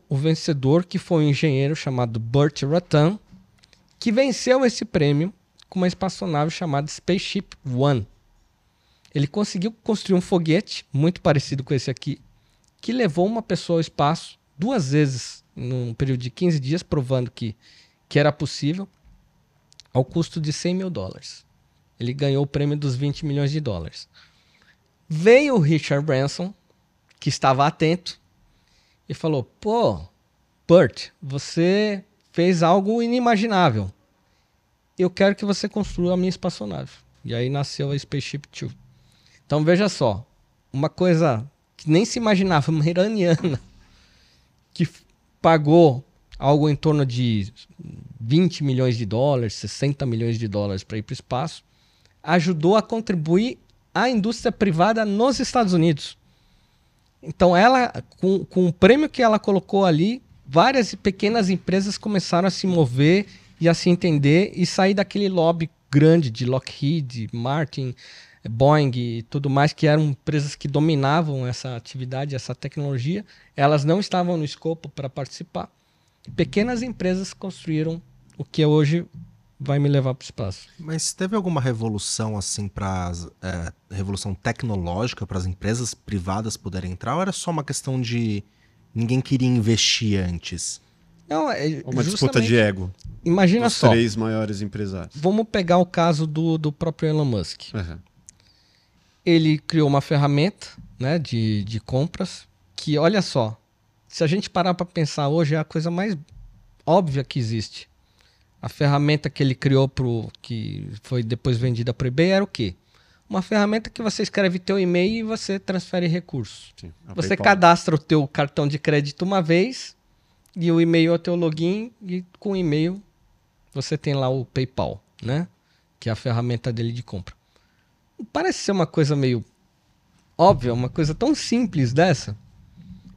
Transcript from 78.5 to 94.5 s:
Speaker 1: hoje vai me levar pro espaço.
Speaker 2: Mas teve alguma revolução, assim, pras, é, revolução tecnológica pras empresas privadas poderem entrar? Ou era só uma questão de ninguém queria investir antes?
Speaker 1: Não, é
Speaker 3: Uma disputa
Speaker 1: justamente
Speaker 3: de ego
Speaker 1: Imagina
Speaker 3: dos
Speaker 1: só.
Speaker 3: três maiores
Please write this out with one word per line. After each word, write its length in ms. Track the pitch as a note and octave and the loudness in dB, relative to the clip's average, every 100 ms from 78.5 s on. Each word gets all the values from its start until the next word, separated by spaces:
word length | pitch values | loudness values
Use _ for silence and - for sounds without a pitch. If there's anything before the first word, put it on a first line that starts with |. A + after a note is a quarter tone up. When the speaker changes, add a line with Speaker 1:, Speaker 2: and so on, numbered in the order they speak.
| - | 0
Speaker 1:
hoje 420 | D3+ D3+ C#3+ E3+ E3 - - _ _ _ | 4 4 4 0 -4 -14 -20 _ _ _
vai 180 | C3+ C#3+ | -4 0
me 100 | C#3+ | 2
levar 240 | C#3+ C3 | 2 0
pro 100 | B2+ | -4
espaço. 420 | - - G2+ - - - | -10 -8 -8 -8 -16 -16
Speaker 2:
Mas 360 | D#3+ D#3+ - | -8 -6 -6
teve 240 | - F#3 G#3+ | -4 -4 -2
alguma 240 | F3+ D3+ | -2 -2
revolução, 760 | C3 A2+ A2+ G#2 - - A2 G#2 | -2 -2 -2 -4 -4 -4 -4 -4
assim, 300 | - - G2+ | -6 -6 -8
pras, 600 | - G2 F#2 F2+ F2 E2+ - | -6 -4 -4 -4 -8 -12 -12
é, 320 | F#2 F2+ E2+ - _ | -10 -8 -8 -12 _
revolução 420 | G2 G2 G2+ G2+ | -8 -6 -6 -6
tecnológica 920 | F#2 A#2+ A#2 B2 G2 F2 F2+ B2+ - | -6 -6 -6 -6 -4 -4 -4 -4 -6
pras 220 | G2 F#2+ F2+ | -8 -6 -6
empresas 480 | F2+ G2 A#2+ A#2 | -6 -4 -4 -6
privadas 600 | - - G2+ F2+ G2 A2 - | -10 -8 -6 -4 -6 -6 -8
poderem 340 | F#2+ F#2 F2+ | -10 -8 -8
entrar? 220 | F2+ A#2 | -8 -6
Ou 80 | D#3 | -4
era 80 | F#3+ | -4
só 220 | - - | -6 -6
uma 100 | D#3+ | -6
questão 380 | C#3 C#3 - C3 | -6 -8 -6 -4
de 420 | A#2 A#2+ A2+ G2+ - _ _ _ _ | -2 -2 -2 -4 -8 _ _ _ _
ninguém 280 | A2 A2+ B2+ | -4 0 0
queria 260 | B2+ C3+ B2+ | 0 0 2
investir 720 | B2 G#2+ A2 - - A2 G2 | 2 2 2 2 0 0 0
antes? 600 | F2+ E2+ - F2 - - _ _ _ _ _ | -2 -4 -8 -10 -10 -12 _ _ _ _ _
Speaker 1:
Não, 200 | D#4 D4+ | -2 -2
é 300 | - D3+ D3+ | -2 -4 -4
Speaker 3:
Uma 180 | C3+ B2+ | -4 -2
disputa 0 | D3 G#3+ - C3 | -2 0 0 2
Speaker 1:
justamente 80 | A2+ | 2
Speaker 3:
de 80 | A#2 | 4
ego 360 | G#2+ F#2+ F#2 - - - | 2 0 -8 -10 -18 -8
Speaker 1:
Imagina 420 | E3+ F#3 F#3 A3 A#3+ | -2 4 4 4 2
Speaker 3:
dos 80 | |
Speaker 1:
só. 140 | - C3 | 4 4
Speaker 3:
três 260 | A2+ A#2 G#2+ | 6 2 0
maiores 440 | A2 A2 G#2+ | -2 -2 -4